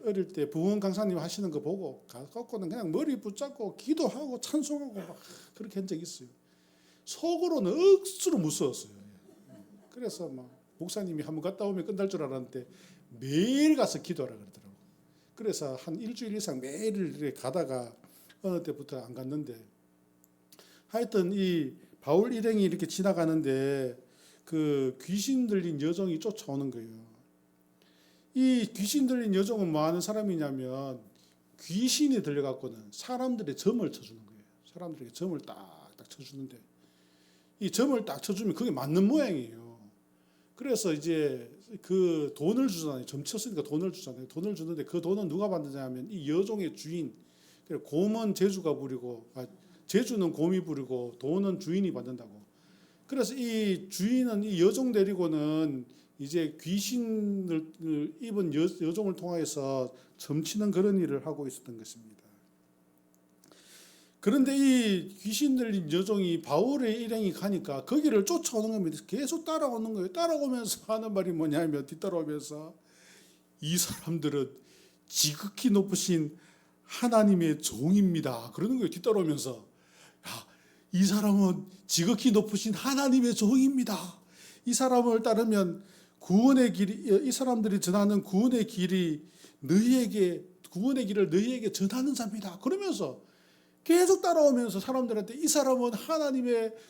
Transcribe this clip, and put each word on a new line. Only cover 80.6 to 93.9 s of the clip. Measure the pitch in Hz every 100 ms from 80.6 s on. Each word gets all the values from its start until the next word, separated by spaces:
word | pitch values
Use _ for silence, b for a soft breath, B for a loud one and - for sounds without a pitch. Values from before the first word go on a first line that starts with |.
| B B B
이 | 180 190
사람은 | 208 208 202 190 160 - - -
지극히 | 165 175 240 254
높으신 | 208 208 202 220
하나님의 | 196 262 269 277 262 240 -
종입니다. | 208 262 269 269 226 185 180 - B B B B 240
이 |
사람을 | 240 262 247 240 226
따르면 | 226 220 220 208 180 160 B B B B
구원의 | - 190 262 262 240
길이, | 175 196 214 233 202 269
이 |
사람들이 | 247 254 226 208 202
전하는 | 180 202 202 208
구원의 | - 190 247 240 -
길이 | - 180 190 170 151 B B B B
너희에게, | 135 185 240 262 220 202 180 165 - _ -
구원의 | 180 254 262 202
길을 | 208 175
너희에게 | 180 233 254 214
전하는 | - 196 254 277
자입니다." | 247 220 220 196 170
그러면서 | 277 392 392 208 147 - b b b b b b
계속 | -